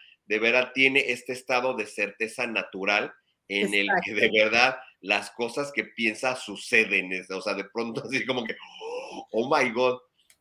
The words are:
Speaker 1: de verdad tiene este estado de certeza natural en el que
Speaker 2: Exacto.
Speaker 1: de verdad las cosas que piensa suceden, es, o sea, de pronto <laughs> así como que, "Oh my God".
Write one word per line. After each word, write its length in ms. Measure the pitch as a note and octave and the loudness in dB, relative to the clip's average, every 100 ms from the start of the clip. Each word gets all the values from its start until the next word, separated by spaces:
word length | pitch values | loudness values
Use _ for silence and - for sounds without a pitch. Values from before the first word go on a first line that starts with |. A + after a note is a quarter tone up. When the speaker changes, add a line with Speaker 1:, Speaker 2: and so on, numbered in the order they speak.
| - _ _ | -20 _ _
Speaker 1:
de 140 | G#2+ | 2
verdad 320 | A2+ B2 B2+ | 4 4 2
tiene 380 | C3 C3+ C3+ C3 | 4 4 4 0
este 200 | B2 - | -4 -6
estado 400 | B2 - B2+ C3 A#2+ | -10 0 0 0 -2
de 100 | G#2 | -6
certeza 600 | - G2+ - A2 - A#2+ | -4 -4 -4 -6 -4 -4
natural 680 | G#2+ F#2 F#2+ F#2+ G#2 C#3 - _ _ _ | -4 -4 -4 2 2 0 -10 _ _ _
en 260 | G2+ G2+ | -2 2
el 140 | G2+ G2+ G2+ | 2 2 0
que 80 | G2 | 0
Speaker 2:
Exacto. 240 | G#2+ A2+ G#2+ | 2 4 4
Speaker 1:
de 80 | |
verdad 340 | G#2+ A#2 B2+ C3 - _ | 4 6 4 2 -12 _
las 320 | F#2 G2+ - | -2 -2 -2
cosas 400 | - A#2 C3 C#3 | -6 -4 -4 -4
que 140 | A2+ G2+ | -4 -6
piensa 500 | - A2+ G#2+ C3 - | -2 -2 0 -2 -4
suceden, 760 | - G2 - A2+ G#2 G2 F2+ | -8 -10 2 2 4 0 0
es, 160 | F#2 F2+ | -6 -6
o 100 | F#2+ | -6
sea, 120 | G2+ | -4
de 120 | G2 G2 | -4 -4
pronto 380 | A2+ A#2 A2 | -6 -4 -6
<laughs> 20 | A2+ | -4
así 200 | C3 A2 | -6 -2
como 180 | B2+ A2+ | -4 -4
que, 100 | - - - A4+ B4 C5+ - - | -10 -14 -14 -10 -10 -10 -14 -6
"Oh 180 | G#2+ B2+ D3+ | -2 2 2
my 140 | B2+ | 2
God". 280 | A2+ B2+ B2+ _ _ _ _ | 2 2 0 _ _ _ _